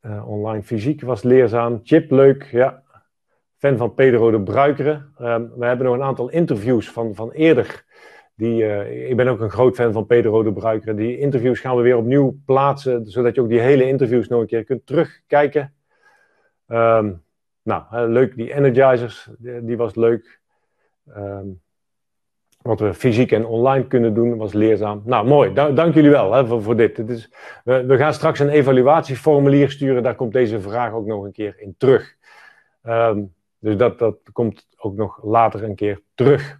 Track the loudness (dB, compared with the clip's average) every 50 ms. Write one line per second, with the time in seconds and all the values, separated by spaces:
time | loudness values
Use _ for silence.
0 | _ -12 -12 -12 -12 -10 -8 -8 -6 -6 -6 -8 -8 -8 -8 -6 -4 -4 -6 -6
1 | -6 -6 -6 -4 2 4 6 6 6 4 2 0 -2 -2 -4 -6 -2 2 2 2
2 | 2 4 2 6 6 6 4 2 -4 -6 0 0 0 0 0 -8 _ _ _ _
3 | _ _ _ _ _ _ _ _ _ _ _ _ -2 -2 0 0 -2 -4 0 2
4 | 4 4 4 4 4 4 2 2 -2 -2 0 2 2 2 2 0 -2 -4 -4 -4
5 | -8 -20 _ _ -6 -4 -4 -4 -4 -8 -10 -6 -2 -2 -2 0 0 -2 0 -2
6 | -2 -4 -4 -6 -6 -4 -2 -2 -2 0 -2 -4 -2 0 0 0 -2 -4 -8 -8
7 | -8 -8 -8 -10 -12 -12 -4 0 2 4 4 2 0 -4 -8 -20 _ _ _ _
8 | -20 -20 -20 -20 _ _ _ _ -4 -4 -2 -2 -2 -2 -2 -6 -8 -8 -10 -12
9 | -8 -6 -2 0 0 0 0 -2 -4 -8 -2 2 2 2 2 2 -2 -2 -2 -2
10 | -2 2 2 2 2 2 0 0 0 0 -4 -4 -4 -4 -4 -4 -4 -8 -6 -4
11 | -4 -6 -4 -4 -4 -2 -2 0 0 0 -2 -2 -4 -4 -2 2 4 4 4 2
12 | 2 2 2 2 2 2 -2 -6 -4 0 0 2 2 0 -2 -2 -4 -4 -4 -4
13 | -6 -6 -4 -2 -2 0 0 0 -2 0 0 0 2 4 2 2 2 0 0 -2
14 | -2 0 0 -2 -2 0 -2 -4 -2 -2 -4 -6 -4 _ -8 -8 _ _ -2 -2
15 | -2 -2 -6 _ _ _ 2 2 2 2 0 -4 -6 -6 _ _ _ _ _ _
16 | _ _ _ _ _ _ _ _ _ _ _ _ _ _ -2 0 2 2 2 2
17 | 0 -2 -6 -10 _ _ _ _ _ _ _ _ _ -6 -6 -6 -6 _ -6 -4
18 | -2 0 2 2 0 0 -2 -10 -12 -8 -4 0 0 0 2 4 4 4 4 2
19 | -2 -6 -12 -16 -20 -20 -20 -20 -18 -16 -14 -12 -8 -8 -4 -4 -4 -4 -2 0
20 | 0 0 0 0 -4 _ _ _ _ _ _ _ _ _ _ _ _ _ _ _
21 | _ _ -16 -14 -12 -12 -12 -12 -14 -16 -16 -18 _ _ _ _ _ _ _ _
22 | _ _ _ _ _ _ _ _ _ _ _ _ _ -4 -2 0 0 -2 -2 0
23 | -2 0 2 2 0 2 0 -2 -2 -2 -2 0 0 2 2 0 -2 0 0 0
24 | 0 2 2 0 0 0 -2 -4 -6 -6 -2 0 2 2 2 0 -2 -6 -6 -8
25 | -6 -2 0 0 2 4 4 4 4 2 2 0 0 2 2 2 2 2 4 6
26 | 6 6 6 6 4 2 2 2 2 2 -2 -4 -2 -2 0 2 2 0 0 -4
27 | -10 -10 -10 -12 -12 _ _ -20 -20 -20 -20 -16 _ -2 -2 0 2 2 2 2
28 | 4 0 -2 0 -2 -2 0 0 -2 2 2 2 4 4 4 4 4 4 4 2
29 | 2 -4 -8 -4 0 2 2 4 4 4 4 4 2 2 0 -4 -2 -2 -2 0
30 | 0 -2 -4 -4 -6 -2 0 0 0 0 -2 -6 -8 -6 -6 -6 -6 -4 -6 -8
31 | -6 -6 -8 -8 -8 -12 -10 -10 -10 -10 -10 _ -18 -20 -10 _ 2 2 2 2
32 | 2 -2 _ _ _ _ _ -20 -20 -20 _ _ _ _ _ _ _ -6 -2 0
33 | 0 0 0 -2 -6 -10 _ _ _ _ _ _ -4 -4 0 0 0 0 0 0
34 | -2 -2 -2 _ _ _ -8 -4 -4 -4 -4 -8 _ _ _ _ -12 -12 -8 -6
35 | -8 -8 -8 -12 -8 -2 0 2 2 2 0 -4 -10 -10 -8 -6 -6 -6 -6 -8
36 | _ _ _ 0 2 2 2 2 -2 -8 -16 _